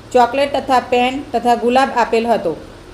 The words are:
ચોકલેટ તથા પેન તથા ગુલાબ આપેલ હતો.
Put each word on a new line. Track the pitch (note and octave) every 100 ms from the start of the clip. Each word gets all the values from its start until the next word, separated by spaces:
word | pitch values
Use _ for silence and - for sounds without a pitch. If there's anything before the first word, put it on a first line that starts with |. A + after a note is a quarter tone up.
| -
ચોકલેટ | B3 A#3 C4+ C#4+ C#4
તથા | C4 B3
પેન | A#3+ B3 B3 C4+ -
તથા | A#3 A#3+
ગુલાબ | A#3 A3+ B3 C4+ B3
આપેલ | A3 A3+ A#3
હતો. | G#3 F3 D3+ - - -